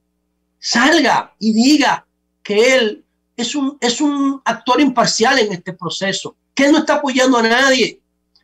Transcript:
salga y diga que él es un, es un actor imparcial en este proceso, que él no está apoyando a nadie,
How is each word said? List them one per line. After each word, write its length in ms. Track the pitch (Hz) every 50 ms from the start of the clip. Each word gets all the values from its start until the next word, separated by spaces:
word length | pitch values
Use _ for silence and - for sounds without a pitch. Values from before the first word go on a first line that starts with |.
| _ _ _ _ _ _ _ _ _ _ _ _
salga 760 | - - - 233 247 302 330 330 269 220 170 123 - - _ -
y 120 | 202 220
diga 540 | 214 220 240 269 302 285 262 220 - - _ _ _ _ _ _ _ _ -
que 320 | - 202 208 233 254 262
él 280 | 254 233 214 - - _ _ _ _ _ _ _
es 200 | - 240 - -
un, 200 | 294 269 269 285 -
es 200 | - 240 233 -
un 400 | 302 294 285 277 277 277 277 269 -
actor 360 | 226 226 - - - 247 247
imparcial 600 | 294 254 247 240 226 - - - 220 254 269 262
en 120 | 220 208
este 200 | 190 175 - 190
proceso, 640 | 180 - 180 160 - - 190 196 190 - - 147 - _ _ _ -
que 120 | - 277
él 60 | 285
no 60 | 302 302
está 160 | - - 294
apoyando 440 | 294 294 269 247 254 254 262 262 233
a 40 |
nadie, 580 | 226 226 233 254 269 262 262 254 208 - - _ _ _ _ _ _ _ _ _